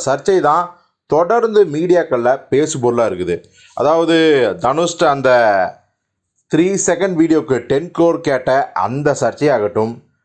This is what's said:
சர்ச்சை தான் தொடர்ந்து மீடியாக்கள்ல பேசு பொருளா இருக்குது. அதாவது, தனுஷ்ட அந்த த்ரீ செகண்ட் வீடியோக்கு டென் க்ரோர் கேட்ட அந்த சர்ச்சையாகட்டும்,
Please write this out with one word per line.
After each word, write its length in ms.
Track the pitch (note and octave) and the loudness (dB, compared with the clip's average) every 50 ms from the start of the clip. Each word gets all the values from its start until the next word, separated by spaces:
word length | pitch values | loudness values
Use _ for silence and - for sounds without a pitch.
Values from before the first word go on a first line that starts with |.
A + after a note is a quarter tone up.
| - | -2
சர்ச்சை 340 | C3+ C#3 C#3+ - - F#3+ F3+ | -4 -4 -2 -2 0 0 2
தான் 380 | D3 D3 D3+ E3+ F3 E3+ - _ _ _ _ _ _ | 2 2 2 0 -2 -4 -10 _ _ _ _ _ _
தொடர்ந்து 580 | _ D3 D3+ E3+ - A3+ A#3+ A3+ A3 G#3 G#3 G3+ | _ 0 0 0 2 0 0 0 0 2 2 2
மீடியாக்கள்ல 840 | E3 C#3+ D#3 E3+ F3 F#3 F3 D#3+ - C3+ A#2+ A#2 B2 C3 C#3 - - | 2 0 -4 0 0 2 0 2 0 -2 -2 0 0 -2 -2 -2 -2
பேசு 320 | - C3+ D#3 D3+ - C#3 | -2 0 0 -2 -4 -2
பொருளா 260 | A#2+ B2 A#2 A#2+ A#2 | -2 -2 0 0 -2
இருக்குது. 360 | G#2 F#2 F2+ F2+ F2 F2 E2 - _ _ _ - _ _ | -2 -2 -4 -4 -4 -6 -6 -8 _ _ _ -20 _ _
அதாவது, 720 | - A#2+ D3 E3 E3 E3+ E3 E3 E3 D#3+ D#3 D3+ C3+ A#2+ G#2 F2+ E2+ | -2 0 0 2 2 2 2 2 2 4 4 4 2 2 0 -2 -2
தனுஷ்ட 440 | E2+ A#2+ C#3 D#3 F3 E3+ - - F3 | -2 -2 0 0 -2 -4 -2 0 0
அந்த 240 | D3+ C#3 C#3 B2+ C3 B2 A#2+ A#2 G#2+ G2+ F#2+ F#2 E2 - - _ _ _ _ _ _ _ _ _ _ _ _ _ _ - | 0 0 2 2 2 4 4 4 4 2 2 0 -2 -6 -12 _ _ _ _ _ _ _ _ _ _ _ _ _ _ -2
த்ரீ 220 | D#3 F3 F#3+ G3 F#3 - | 0 0 0 0 -2 -2
செகண்ட் 280 | G3 E3+ D3+ - G3 F3+ | -2 -2 -2 -2 -2 0
வீடியோக்கு 440 | D#3 E3 D#3 D#3+ D#3 D3 - C3 A#2 | 0 2 2 2 0 0 0 -2 -4
டென் 320 | - - C#3 C#3 E3+ F3 - E3 | -2 -2 -2 -2 -2 -4 -2 0
க்ரோர் 220 | E3+ E3+ E3 D#3+ | 2 2 2 0
கேட்ட 520 | - D3+ C#3 B2+ - - C3 C#3 - - - | -2 -2 -2 -2 0 0 0 0 -2 -2 -4
அந்த 440 | - F#2 G#2 B2 C#3+ D3 D3 C3+ - | -4 -4 -4 -4 -2 -2 -2 -2 0
சர்ச்சையாகட்டும், 840 | C3 A#2 - - G2 D3 C3+ A2+ G#2 G2+ - A2 A2 A2+ A#2 C3 - _ _ _ _ | -2 -4 -2 -2 0 0 0 0 0 -2 -2 -2 -4 -4 -6 -10 -16 _ _ _ _